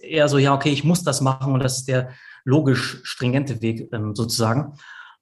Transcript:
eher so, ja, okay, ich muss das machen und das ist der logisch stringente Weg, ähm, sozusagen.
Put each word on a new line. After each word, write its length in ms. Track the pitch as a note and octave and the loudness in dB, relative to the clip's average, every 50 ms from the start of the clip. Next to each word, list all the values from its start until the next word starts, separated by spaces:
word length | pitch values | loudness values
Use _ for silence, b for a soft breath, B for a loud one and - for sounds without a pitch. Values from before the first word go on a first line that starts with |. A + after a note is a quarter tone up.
eher 280 | - - D#3+ D#3 D3 C#3+ | -10 -2 2 2 4 4
so, 100 | C#3 C#3 | 4 4
ja, 160 | C3+ C#3 C#3 | 4 4 4
okay, 160 | C3+ C3+ D3+ | 2 2 0
ich 140 | C#3+ C3+ C#3+ | 0 2 2
muss 180 | D#3+ F3 - F3 | 2 2 2 0
das 180 | D3+ C3 C3+ | -2 -2 0
machen 320 | C3+ C3 C3 C3 C3+ C#3+ C3 | 0 0 0 -2 -2 0 0
und 100 | C3 C3+ | 0 0
das 160 | B2 B2 - | 0 -2 -4
ist 100 | - - | -4 -2
der 220 | B2+ B2+ B2+ B B B B B B B B | -2 -2 -2 B B B B B B B B
logisch 560 | B2+ C3 D#3 C#3+ C3+ B2+ B2 - - - - - | 2 2 4 4 4 2 2 0 -4 -8 -10 -12
stringente 580 | - - - B2+ B2 B2 C#3 C3+ C3 A2+ G#2+ | -14 -8 -4 -2 0 0 0 -2 -4 -4 -4
Weg, 320 | A#2 A2+ A2+ A2+ - - B2 | -4 -4 -4 -4 -8 -8 -8
ähm, 220 | A2 G#2 G#2+ G2+ | -6 -6 -4 -4
sozusagen. 600 | G#2+ A2 A2 - - A2+ A2 A#2 C#3 D3+ - B B B B B B B B B B | -4 -4 -2 -2 0 0 0 0 0 -2 -4 B B B B B B B B B B